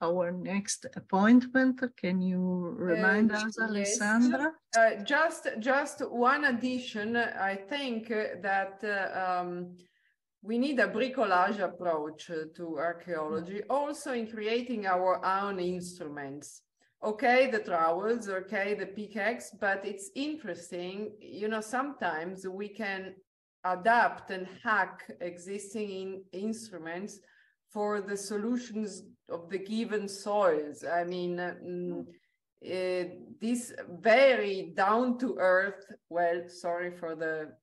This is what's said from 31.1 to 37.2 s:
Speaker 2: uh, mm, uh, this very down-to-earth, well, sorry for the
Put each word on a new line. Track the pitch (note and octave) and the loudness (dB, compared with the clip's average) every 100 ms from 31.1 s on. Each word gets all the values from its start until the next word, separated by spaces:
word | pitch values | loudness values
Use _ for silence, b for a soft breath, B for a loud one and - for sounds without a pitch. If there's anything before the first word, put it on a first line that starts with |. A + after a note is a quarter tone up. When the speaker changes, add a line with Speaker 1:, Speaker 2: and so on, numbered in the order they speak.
| F3+ F3 F3 | -2 -2 -2
Speaker 2:
uh, | F3 F3 F3+ | -4 -6 -8
mm, | F3+ F3+ F3 F3 F3 b b _ _ - | -6 -6 -6 -10 -16 b b _ _ -8
uh, | F#3 F#3 F3+ F3 F3+ - - | -4 -2 -2 -4 -8 -18 -8
this | A3+ B3 - - - F3 | -2 -2 -4 -10 -12 0
very | G3+ A#3 C4+ A#3 G#3 G3 E3+ E3+ | 6 8 8 6 2 -2 -4 2
down-to-earth, | G3 A3 B3+ A#3+ C4 - F#3 F#3 G3 G3 - - - | 4 4 4 2 0 2 6 6 4 -4 -14 -20 -6
well, | E3 E3+ F3 F3 | 2 2 2 -4
sorry | - F3 F3 F3 | -6 -4 -2 -4
for | F3 E3+ | -6 -8
the | D#3+ | -4